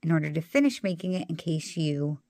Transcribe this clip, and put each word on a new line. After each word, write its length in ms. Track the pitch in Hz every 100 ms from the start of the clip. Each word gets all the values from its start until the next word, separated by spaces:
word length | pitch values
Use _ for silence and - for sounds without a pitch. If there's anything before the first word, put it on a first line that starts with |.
in 80 | 160
order 180 | 165 151
to 120 | 151
finish 420 | 160 277 285 -
making 300 | 196 170 185
it 160 | 185 -
in 80 | 160
case 400 | - 160 - -
you 420 | 156 143 147 151 _